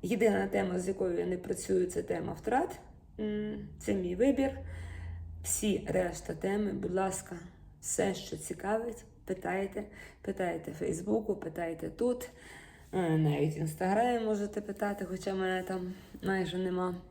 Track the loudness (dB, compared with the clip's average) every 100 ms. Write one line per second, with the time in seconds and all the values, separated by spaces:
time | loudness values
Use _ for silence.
0 | 0 4 6 6 4 2 2 0 0 0
1 | 2 2 0 -2 -2 -4 2 2 4 0
2 | -2 -2 -2 -4 2 2 2 -4 -16 -20
3 | -18 -6 -2 -2 -4 -6 -10 -8 0 0
4 | 0 4 4 6 2 0 -8 -8 -8 -8
5 | -8 -8 -10 -8 -4 0 2 2 2 2
6 | 2 -2 -6 -2 0 2 2 0 0 0
7 | 0 -2 -6 -12 -12 -16 -20 -12 -4 2
8 | 2 2 -6 -8 -6 -6 0 0 0 -8
9 | -14 -18 -6 -4 -2 -2 -2 -4 -8 -12
10 | -18 -10 -6 0 0 0 -6 -4 -2 0
11 | 2 2 2 -2 -4 -4 -4 -4 -6 0
12 | 2 2 -4 -14 -18 -18 -18 -20 -4 0
13 | 4 6 6 6 2 2 -2 0 2 4
14 | 4 2 2 0 0 -4 -6 -2 -2 -2
15 | -4 -4 -2 0 2 0 -2 -4 -4 -8
16 | -12 -6 0 2 0 0 0 2 0 -2
17 | -10